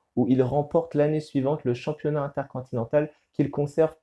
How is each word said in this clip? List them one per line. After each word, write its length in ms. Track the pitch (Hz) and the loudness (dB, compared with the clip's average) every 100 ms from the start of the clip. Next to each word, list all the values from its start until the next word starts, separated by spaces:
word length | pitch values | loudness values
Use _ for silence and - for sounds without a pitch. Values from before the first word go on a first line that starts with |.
| _ 123 | _ 0
où 120 | 117 | 2
il 160 | 131 | 4
remporte 500 | 123 143 143 165 165 | 2 0 0 0 0
l'année 260 | 147 147 156 | 0 2 0
suivante 420 | 151 139 131 151 | -2 -2 0 0
le 100 | 123 | -2
championnat 480 | 120 - 151 147 151 | -2 -4 -4 -4 -2
intercontinental 920 | 139 143 139 131 127 120 113 151 151 - _ | -4 -6 -8 -10 -6 -6 0 0 0 -6 _
qu'il 160 | - 143 | -2 -2
conserve 460 | - 147 165 156 - | -2 -2 0 0 -2